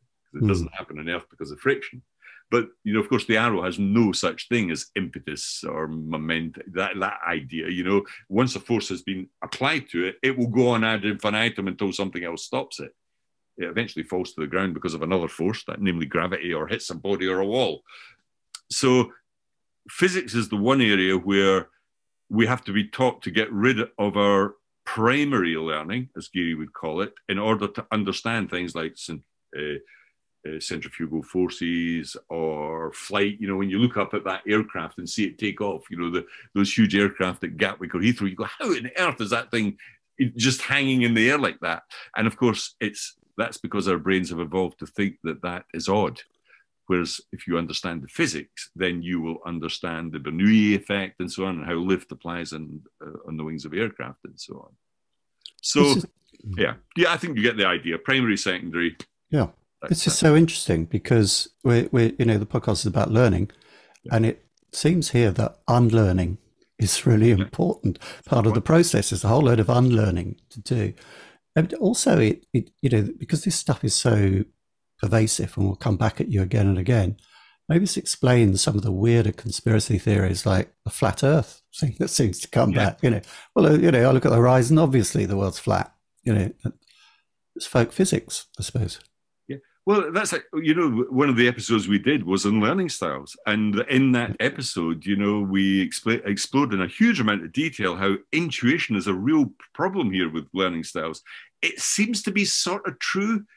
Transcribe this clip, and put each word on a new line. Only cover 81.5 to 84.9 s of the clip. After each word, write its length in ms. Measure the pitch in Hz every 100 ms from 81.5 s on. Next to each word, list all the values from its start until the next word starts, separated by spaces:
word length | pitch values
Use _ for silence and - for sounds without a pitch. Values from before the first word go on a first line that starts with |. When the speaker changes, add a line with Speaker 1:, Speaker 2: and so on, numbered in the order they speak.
| - _ -
Speaker 1:
thing 160 | 143 -
that 100 | -
seems 300 | - 113 -
to 80 | -
come 240 | 120 127
Speaker 2:
Yeah. 140 | 143 98
Speaker 1:
back. 80 | -
You 60 | 131
know, 120 | 101 - - - -
well, 100 | 156
uh, 100 | 151
you 120 | 170
know, 160 | 127 127
I 40 |
look 140 | 131 135
at 40 |
the 80 | 117
horizon. 400 | 123 131 120 156
Obviously, 480 | 160